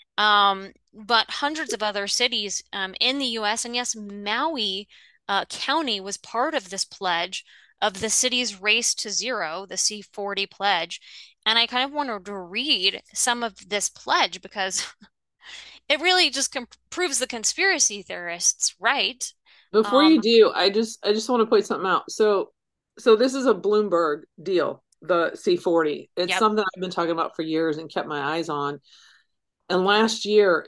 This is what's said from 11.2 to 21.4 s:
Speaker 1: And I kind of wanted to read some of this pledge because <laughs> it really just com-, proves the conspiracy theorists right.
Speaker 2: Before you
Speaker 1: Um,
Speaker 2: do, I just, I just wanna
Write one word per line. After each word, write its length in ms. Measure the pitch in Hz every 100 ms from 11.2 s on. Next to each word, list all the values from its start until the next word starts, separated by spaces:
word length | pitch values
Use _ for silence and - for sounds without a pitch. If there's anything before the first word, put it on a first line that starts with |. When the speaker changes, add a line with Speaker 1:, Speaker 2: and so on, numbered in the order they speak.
| - _ -
Speaker 1:
And 140 | 226
I 80 | 233
kind 160 | 247
of 80 | 269
wanted 320 | 294 277 214
to 120 | 185 202
read 640 | 180 202 285 240 185 190 -
some 300 | - - 240
of 240 | 233 190 180
this 200 | 202 -
pledge 540 | - - 330 214 180
because 500 | 190 208 190 - - - - _ _ _
<laughs> 500 | - - - - -
it 120 | 285
really 280 | 339 370 320
just 220 | 262 -
com-, 140 | 254 240 - _
proves 300 | - 254 269
the 80 | 254
conspiracy 760 | 233 214 - 381 330 - 208
theorists 720 | - 180 175 170 - - - -
right. 520 | 214 269 196 254 - - _ _ _
Speaker 2:
Before 300 | 208 214 247
you 140 | 311 320
Speaker 1:
Um, 40 |
Speaker 2:
do, 320 | 220 233 202
I 140 | - 180
just, 300 | 202 226 -
I 120 | -
just 160 | 214 220
wanna 160 | 247